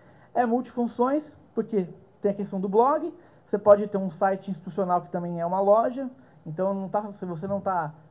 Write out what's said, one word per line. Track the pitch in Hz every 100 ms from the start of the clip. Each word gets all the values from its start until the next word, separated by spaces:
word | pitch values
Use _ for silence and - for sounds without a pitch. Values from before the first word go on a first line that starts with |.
| - - - 233
É | 240
multifunções, | 240 247 - 240 - 247 294 302 - - -
porque | 220 214 175 - - _
tem | 202
a | 202
questão | 202 196
do | 196
blog, | 208 254 302 339 - - _
você | _ 208
pode | 208 202 208
ter | 202
um | 190
site | - 196 190 196
institucional | 190 - 160 185 180
que | 175
também | 180 175 170
é | 170
uma | 185
loja, | 196 214 254 254 262 - - - -
então | 156 190
não | 196 190
tá, | - 214
se | 202 185
você | 165 190
não | 196
tá | 196 180 151 156 -